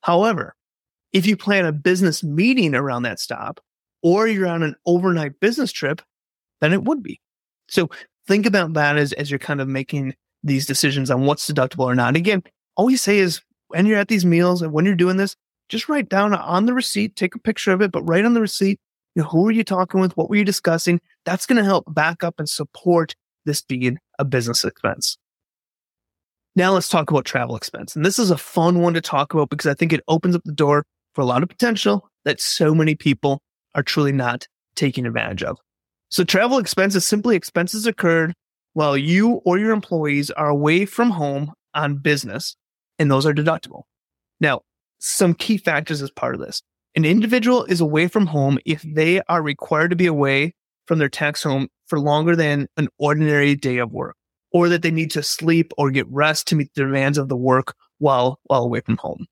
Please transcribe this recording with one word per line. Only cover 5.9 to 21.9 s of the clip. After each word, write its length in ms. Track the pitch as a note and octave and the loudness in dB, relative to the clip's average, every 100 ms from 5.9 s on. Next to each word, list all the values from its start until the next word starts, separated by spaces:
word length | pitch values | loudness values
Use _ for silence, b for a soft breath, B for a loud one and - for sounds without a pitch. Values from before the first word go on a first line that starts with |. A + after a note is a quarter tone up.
| E3 _ _ _ _ _ _ | -4 _ _ _ _ _ _
then 120 | D3+ | 0
it 120 | F#3+ | 0
would 180 | A#3+ D4+ | 0 -4
be. 180 | G3+ - _ _ _ _ _ | -6 -16 _ _ _ _ _
So 220 | - E3+ B B _ - | -2 -2 B B _ -2
think 200 | G3+ G#3+ | 0 2
about 280 | G3 E3 | 2 0
that 220 | D#3 D3 D3 | 2 2 2
as, 160 | C#3+ | 0
as 160 | - D3 | -2 -6
you're 80 | C#3+ | -6
kind 220 | - C#3+ | -6 -6
of 80 | C3+ | -4
making 460 | C3+ C3+ D3 C3+ - _ _ | -6 -6 -6 -6 -10 _ _
these 240 | D3+ C3+ C#3 | -2 -2 -2
decisions 440 | C3 D3 C#3 C3 | 0 0 0 0
on 160 | B2+ C#3 | 2 2
what's 240 | D3 - | 0 -2
deductible 340 | D3 C3 E3+ | -2 -2 0
or 100 | B2+ B2 | 0 2
not. 200 | A#2+ D3+ | 2 2
Again, 280 | F3 G3 - _ _ - | 2 -2 -4 _ _ 0
all 100 | A3+ | 2
we 100 | C4 | 2
say 220 | - G3+ | 2 2
is 240 | F#3 D#3+ _ _ _ | 2 -2 _ _ _
when 180 | E3 G3+ | 0 2
you're 120 | G#3 | 2
at 100 | G3+ | 2
these 160 | A3 | 2
meals 380 | F3 E3+ F3 F3+ | 4 4 2 0
and 100 | D#3+ | -2
when 120 | D3+ | 0
you're 100 | F#3 | 2
doing 220 | F#3 F3+ F#3+ | 2 2 2
this, 180 | G3 - _ _ _ | -2 -6 _ _ _
just 200 | A3+ - | -8 -2
write 200 | D4 G#3+ | -2 0
down 240 | F#3+ G#3 | 0 2
on 340 | G3 - F3 A3 | 0 0 0 2
the 80 | |
receipt, 420 | B3 A#3+ G3+ G#3 - | 0 -2 -2 -4 -2
take 180 | F3+ | -4
a 60 | - | -2
picture 320 | - G#3+ - | -6 -2 0
of 100 | F#3 | 2
it, 80 | G3+ | 0
but 120 | F3 | -2
write 200 | E3 E3 | 0 2
on 100 | A3 | 2
the 60 | A#3 | 2
receipt, 380 | G#3+ - G3 G3+ _ _ _ | 0 0 -2 -2 _ _ _
you 80 | - | -4
know, 60 | D3+ | 0
who 180 | E3 G#3 | 2 4
are 40 | |
you 120 | A3+ | 2
talking 360 | G#3+ F#3 F3+ F#3+ | 0 -2 0 2
with? 160 | F#3+ E3+ | 0 0
What 140 | D#3+ | 0
were 60 | G#3 | 2
you 80 | |
discussing? 560 | G3+ G3 - E3 - F3 _ _ | 2 0 0 0 2 0 _ _
That's 200 | - F#3 | -6 -6
gonna 200 | - A#3+ | 0 2
help 200 | G3+ F#3+ - | 4 0 0